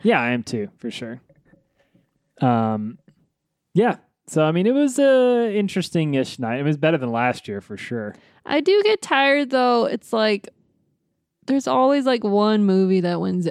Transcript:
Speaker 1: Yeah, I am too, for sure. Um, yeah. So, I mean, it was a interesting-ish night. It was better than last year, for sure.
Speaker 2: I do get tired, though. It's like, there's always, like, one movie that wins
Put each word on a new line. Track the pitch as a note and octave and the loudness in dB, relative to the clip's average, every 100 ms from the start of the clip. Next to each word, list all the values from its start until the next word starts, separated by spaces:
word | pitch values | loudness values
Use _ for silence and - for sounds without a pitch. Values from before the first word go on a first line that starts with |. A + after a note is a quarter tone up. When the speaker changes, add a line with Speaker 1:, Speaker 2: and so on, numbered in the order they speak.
Speaker 1:
Yeah, | A3+ F3 | 2 2
I | A#2+ | 0
am | B2 | -2
too, | - A#2 G2+ - | -4 -6 -8 -10
for | A#2 | -12
sure. | - A#2 B2 _ _ _ _ _ _ _ _ _ _ _ _ | -12 -12 -14 _ _ _ _ _ _ _ _ _ _ _ _
Um, | B2+ A#2 A2 G#2+ G#2+ - _ _ _ _ _ _ _ | 0 0 0 -2 -6 -12 _ _ _ _ _ _ _
yeah. | E3+ A#3 - _ _ - | -2 0 -2 _ _ -6
So, | D#3 | 0
I | D#3 | 0
mean, | E3 G#3 | 2 2
it | |
was | C4+ C#4+ B3+ | 2 0 2
a | C#4 C4 B3 A#3+ A3+ G#3 | 4 4 4 2 0 -2
interesting-ish | G3+ G3 D#3+ E3+ D3+ C3+ B2+ - | -2 -4 -4 -2 0 0 -2 -6
night. | A2+ B2+ | -6 -2
It | |
was | C#3+ D3 | -2 0
better | D#3 D#3+ | 0 0
than | B2 | -2
last | A#2 B2 A#2+ - | 0 0 -2 -8
year, | G2+ | -12
for | - G2 | -10 -14
sure. | - A#2+ G#2 - _ _ - | -8 -8 -8 -12 _ _ -4
Speaker 2:
I | D4 | -2
do | D#4+ G#4 | 2 2
get | G#4 G#4+ | 2 -2
tired, | - C4+ C#4 C#4+ C4+ | 0 0 2 2 0
though. | C4 B3 A#3+ A3 | 0 2 2 0
It's | A3+ - | -4 -6
like, | A3+ A3 G3+ - - _ _ _ _ _ _ _ _ - | -2 0 -2 -6 -20 _ _ _ _ _ _ _ _ -2
there's | C#4 B3+ | -2 0
always, | B3+ C4 C#4+ C4 | 2 4 2 2
like, | B3 | 0
one | G#3+ G3+ G#3+ G#3+ | 0 2 2 2
movie | G3+ F#3+ F#3 F#3 | 4 2 2 2
that | F3 E3+ | 0 -2
wins | F#3 F3+ E3 | -2 -2 -4